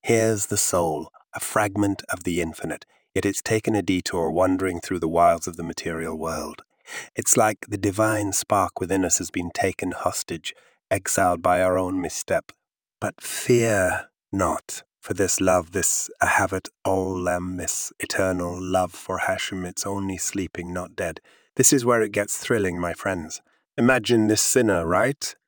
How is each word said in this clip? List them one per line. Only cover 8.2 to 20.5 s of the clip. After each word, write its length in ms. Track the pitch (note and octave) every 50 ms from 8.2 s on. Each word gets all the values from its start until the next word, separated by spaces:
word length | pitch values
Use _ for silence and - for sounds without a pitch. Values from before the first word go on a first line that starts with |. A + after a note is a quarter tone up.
| G#2 G2
spark 460 | F#2+ - - _ G#2+ G2+ F#2 F2 _ -
within 260 | F#2+ F2 F#2+ F#2+ F#2
us 140 | F2 - -
has 140 | F#2+ E2
been 180 | - F2+ F2 F2
taken 400 | - - - F#2+ F#2 - - F2+
hostage, 640 | - - - F2+ - - - - F2 D#2+ - - - _ _ _ _ _ _ _
exiled 540 | - G2 F#2+ - - - F#2+ F2+ F2 E2+
by 200 | E2+ F2+ F2+ F2+
our 140 | F#2 F#2 F#2
own 240 | F#2 F#2 F2+ F#2+ F#2
misstep. 520 | E2+ E2 - - - - F#2 E2+ - - - _ _ _ _ _ _ _ _ _
But 200 | - G#2 - _
fear 920 | - - - - - - B2 A#2+ A#2 A#2 G#2+ G2 F#2 F2+ F2+ - - _ _ _ _ _
not, 520 | - G2 F#2 E2+ - - _ - - - - _ _ _
for 120 | - - G2
this 260 | F#2 G2 F2+ - -
love, 320 | F#2+ F#2+ F#2 F2+ E2 -
this 360 | - G2 E2+ - - - - - - _
Ahavat 460 | - - - - G2 - - F#2 - - _ _ _
Olam, 720 | - F#2+ F#2+ F#2 F#2+ F#2+ F#2 F2+ F2+ F2 F2+ F2+ F2+ F#2 F2+
this 340 | F2 E2+ - - - - - _
eternal 580 | - - - - F#2+ F#2+ F#2 F2+ F2+ F2 F2 F2+
love 300 | F#2 F#2 F#2 F#2 F2+ F2+
for 260 | - - - - F#2+ F2
Hashem, 460 | - - F#2+ F#2 - - G2 F#2 F2+
it's 200 | F2+ F2+ - -
only 320 | G2 G2+ G2 G2 G2 F#2+
sleeping, 560 | F#2 - - - G2 F#2 -